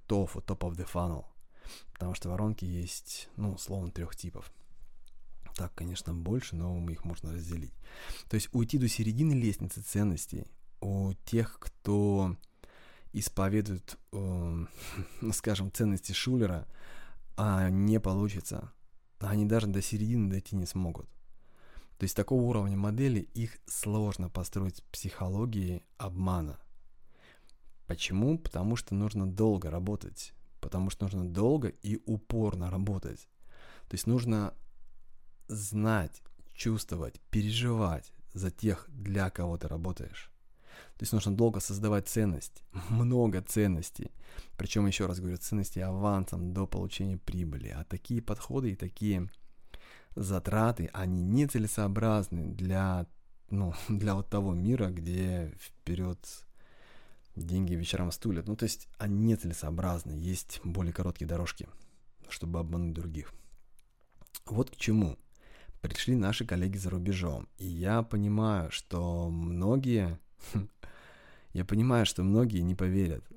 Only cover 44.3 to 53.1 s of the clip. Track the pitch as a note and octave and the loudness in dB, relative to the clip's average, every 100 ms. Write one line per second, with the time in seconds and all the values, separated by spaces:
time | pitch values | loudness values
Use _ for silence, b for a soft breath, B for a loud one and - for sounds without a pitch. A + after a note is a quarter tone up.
44.3 | B B - F#2+ G#2+ G2+ F#2+ F#2+ F2+ F#2 | B B -6 -2 4 4 4 0 0 -2
45.3 | F2+ - G#2 G2 - F#2 F#2+ G#2 G2 F#2+ | -4 0 0 0 -2 -2 2 2 2 2
46.3 | F2 F2 F2+ F#2+ F#2 F#2 - G2 F#2 - | -2 -2 0 0 0 -2 -2 -2 -2 -2
47.3 | F2+ E2+ C#2 A1+ A#1 E2+ F#2 - A#2+ A#2+ | -2 -2 -2 -6 -6 -6 -6 -2 -2 0
48.3 | G#2 - C3 B2+ F#2+ F2+ - G#2 G2 F2+ | -4 -2 0 0 -2 -4 -2 2 2 0
49.3 | - - - B B B B B - G2 | -6 -16 -16 B B B B B -6 -2
50.3 | F#2+ - G#2+ A2+ A#2+ E2 - F#2 F#2 F2+ | 0 2 4 4 4 -2 -2 0 2 4
51.3 | A#2+ D3 B2 G#2+ - G2+ G2 A2 G#2+ F#2+ | 4 4 2 0 2 2 4 4 4 2
52.3 | A2+ - - F#2 F#2+ F#2+ F2+ F2 | -2 -2 -2 0 2 4 2 -2